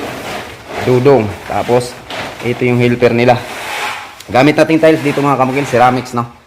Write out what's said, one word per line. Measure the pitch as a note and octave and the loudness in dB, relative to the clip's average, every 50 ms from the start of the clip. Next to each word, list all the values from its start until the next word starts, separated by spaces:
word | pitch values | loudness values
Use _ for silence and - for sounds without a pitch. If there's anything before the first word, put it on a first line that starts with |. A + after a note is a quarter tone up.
| - - - - - - - - - - - - - - - - - B2+ | 0 -8 -12 -12 -12 -12 -12 -12 -12 -14 -18 -20 -18 -14 -10 -6 -2 0
Dudong. | B2+ B2 B2+ C#3+ C#3 A#2+ G#2+ G#2 F#2+ - - - | 2 2 4 4 4 4 2 0 -6 -10 -10 -6
Tapos, | - G2+ G2 G#2+ A#2+ B2 A#2+ - - - - - - - - - - - - A#2+ | -4 -4 -2 0 0 0 0 -2 -10 -16 -16 -14 -12 -12 -12 -12 -12 -8 -6 -6
ito | A#2+ - B2+ | -4 -2 0
yung | B2 B2 A#2+ | 0 2 2
helper | B2 B2 B2 B2 B2 A#2 | 2 2 2 4 2 2
nila. | A2+ A#2+ A#2+ B2 A#2+ A#2+ - - - - - - - - - - - - - - - - - - | 4 4 4 2 2 2 0 -10 -12 -12 -10 -10 -8 -8 -8 -8 -8 -10 -14 -16 -20 -20 -10 -4
Gamit | F#2+ A2+ C3+ D3+ D3 | 0 2 4 4 4
nating | E3 D#3 D#3 D#3+ D#3 | 2 2 2 2 4
tiles | D#3+ D#3+ D#3+ C3+ C3 | 4 4 4 4 0
dito, | C#3+ C#3+ D3 | -2 -2 0
mga | C#3 C#3+ C3+ | 0 0 0
kamukil, | A#2+ C3+ C#3+ C3 C#3+ C#3+ C3 | 0 0 0 0 -2 -2 0
ceramics, | B2 A2+ B2 B2+ B2+ C3 B2 - - | 2 4 4 4 2 0 -4 -4 -6
no? | A#2+ A#2+ B2 - - _ | -6 -6 -6 -8 -20 _